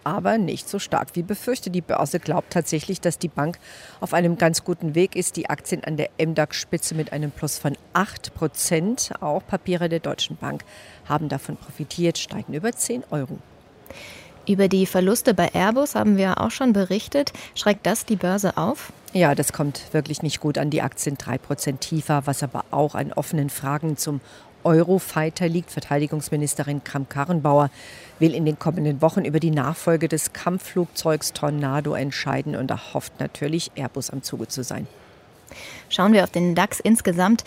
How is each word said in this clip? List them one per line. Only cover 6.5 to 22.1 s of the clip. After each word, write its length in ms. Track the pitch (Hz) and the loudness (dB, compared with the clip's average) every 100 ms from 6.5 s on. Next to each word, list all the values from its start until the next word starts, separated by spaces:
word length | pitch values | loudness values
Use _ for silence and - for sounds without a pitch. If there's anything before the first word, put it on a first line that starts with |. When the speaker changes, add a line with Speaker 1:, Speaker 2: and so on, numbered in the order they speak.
| - - 170 - | -2 -6 -4 -4
Speaker 1:
mit 200 | 160 151 | -4 -4
einem 160 | 147 151 | -4 -6
Plus 280 | - 151 - | -4 -6 -2
von 200 | 147 143 - | -4 -4 -2
acht 400 | 175 196 - - | -2 -2 -6 -14
Prozent. 760 | - 156 - - 165 180 254 - - | -4 -4 -2 0 0 0 -2 -4 -4
Auch 180 | 165 147 - | -2 -2 -2
Papiere 420 | 190 - 175 170 | -6 -2 -2 0
der 120 | 165 | -2
Deutschen 360 | 147 - - 156 | -4 -4 -6 -6
Bank 280 | 135 147 - - - - - | -8 -8 -12 -20 -20 -20 -4
haben 240 | 147 151 | -2 -2
davon 260 | 135 - 147 | -4 -6 -12
profitiert, 600 | - - 151 - 170 165 | -12 -12 -8 0 0 0
steigen 340 | - 202 - | -6 -8 -6
über 200 | 147 214 | -4 -4
zehn 300 | 240 - 240 - | -4 -4 -4 -4
Euro. 280 | 151 131 - - - - - - - - - - - - | -6 -6 -8 -16 -20 -20 -20 -20 -18 -18 -18 -20 -8 0
Speaker 2:
Über 220 | 196 196 | 4 6
die 160 | 190 | 4
Verluste 480 | 185 185 185 226 - | 4 4 4 4 4
bei 180 | 185 175 | 4 2
Airbus 400 | 175 190 240 285 | 2 2 4 2
haben 240 | 214 214 196 | 2 4 4
wir 240 | 190 - | 4 2
auch 80 | 226 | 0
schon 240 | - 262 | 2 4
berichtet. 580 | 202 185 190 - 285 285 - - | 4 4 0 2 0 0 -4 -12
Schreckt 320 | - 202 208 - | -2 2 2 2
das 180 | 220 | 0
die 120 | - 208 | 0 0
Börse 420 | 180 196 190 - | 2 2 0 0
auf? 340 | 165 285 - - - | 0 -2 -8 -18 -4
Speaker 1:
Ja, 200 | 190 165 | 4 4
das 200 | 143 147 | 4 0
kommt 260 | - 147 - - | 0 -2 -4 -2
wirklich 300 | 156 147 151 | -2 -2 -4
nicht 180 | 156 - | -4 -2
gut 180 | 151 143 | -2 0
an. 100 | 147 | 0
Die 140 | 147 | 0
Aktien 340 | 131 - - 139 | -2 -4 -6 -4
drei 220 | - 127 | -4 -6
Prozent 420 | - 143 - 135 | -4 -4 -2 -4
tiefer, 460 | - 160 - | -2 -2 0